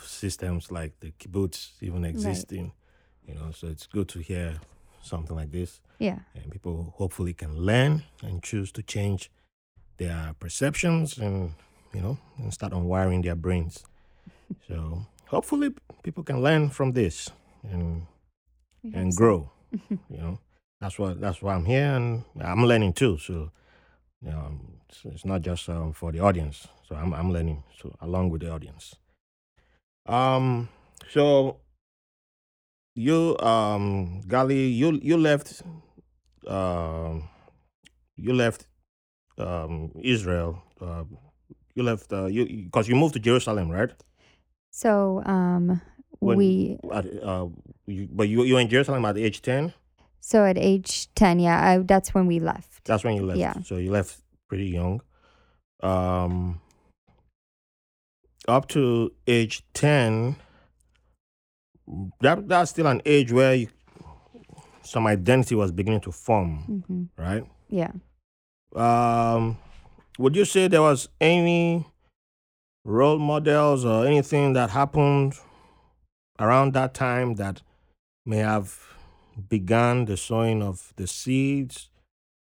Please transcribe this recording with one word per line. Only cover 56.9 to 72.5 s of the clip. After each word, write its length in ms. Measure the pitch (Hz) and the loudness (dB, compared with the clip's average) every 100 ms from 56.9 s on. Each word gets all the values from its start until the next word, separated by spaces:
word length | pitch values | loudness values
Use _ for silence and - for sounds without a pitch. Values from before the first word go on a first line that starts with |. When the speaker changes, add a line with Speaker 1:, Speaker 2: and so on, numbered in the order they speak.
| _ _ _ _ _ _ _ _ _ _ _ _ _ _ _ - | _ _ _ _ _ _ _ _ _ _ _ _ _ _ _ 2
Speaker 1:
up 200 | 123 131 | 2 2
to 420 | 151 127 117 113 - - | 0 2 2 0 -2 0
age 360 | 117 113 - - | 2 2 -4 -12
ten, 600 | - 147 147 113 110 117 147 - _ _ _ _ _ _ _ _ _ _ _ _ _ - 78 95 - | 0 4 4 4 2 -2 -4 -12 _ _ _ _ _ _ _ _ _ _ _ _ _ -14 -12 -12 2
that, 260 | 131 180 202 | 4 4 2
that's 240 | 180 165 | 2 2
still 160 | - 151 | 2 2
an 140 | 123 151 | 2 4
age 260 | 143 120 | 4 6
where 240 | 123 135 131 | 6 6 4
you, 120 | 113 - _ - - - _ - - - - - | 0 -8 _ -20 -20 -20 _ -20 -20 -20 -20 -20
some 240 | - 123 110 | -6 0 2
identity 480 | 104 90 131 127 110 | 4 4 4 4 2
was 160 | 98 | 0
beginning 300 | 85 101 107 | 0 0 -2
to 100 | 95 | -4
form, 520 | - - 107 87 76 80 | -8 0 2 2 -4 -6
Speaker 2:
Mm-hmm. 340 | 202 - 180 175 - | -8 -6 -8 -8 -8
Speaker 1:
right? 220 | 85 107 - _ _ | -4 -4 -6 _ _
Speaker 2:
Yeah. 220 | 196 165 185 - _ _ _ _ _ _ - | -4 -4 -8 -18 _ _ _ _ _ _ 0
Speaker 1:
Um, 800 | 117 117 120 117 117 117 113 113 - - - - _ - | 2 4 4 2 2 2 0 -4 -12 -20 -20 -20 _ 0
would 180 | 131 165 | 2 2
you 100 | 202 | 2
say 220 | 190 185 | 4 6
there 140 | 165 | 6
was 280 | 156 135 - _ | 6 4 -2 _
any 640 | 160 175 170 170 170 170 156 _ _ _ _ _ _ | 4 4 4 4 2 0 -4 _ _ _ _ _ _